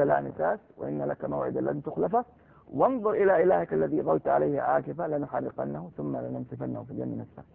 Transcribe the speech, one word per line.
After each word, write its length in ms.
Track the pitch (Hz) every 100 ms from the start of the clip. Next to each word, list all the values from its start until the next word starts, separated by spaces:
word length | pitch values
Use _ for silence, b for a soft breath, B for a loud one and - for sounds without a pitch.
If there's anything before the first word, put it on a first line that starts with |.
| 147
لا 120 | 147
مساس، 400 | 139 143 156 208 - -
وإن 260 | 135 147
لك 220 | 143 139
موعدا 360 | 143 143 131 127
لن 220 | 131 147
تخلفه، 420 | 151 151 175 226 247 - b b b
وانظر 380 | 135 202 262 208
إلى 320 | 190 196 180
إلهك 300 | 185 175 170
الذي 300 | 156 156 151
ظلت 260 | 143 156 147
عليه 320 | 143 147 143
عاكفا، 420 | 127 143 143 143
لنحرقنه 880 | 165 147 143 131 127 127 139 143 175 147
ثم 200 | 147 131
لننسفنه 680 | 123 127 127 127 131 117
في 80 | 117
اليم 300 | 110 127 117
نسفا." 220 | 113 - -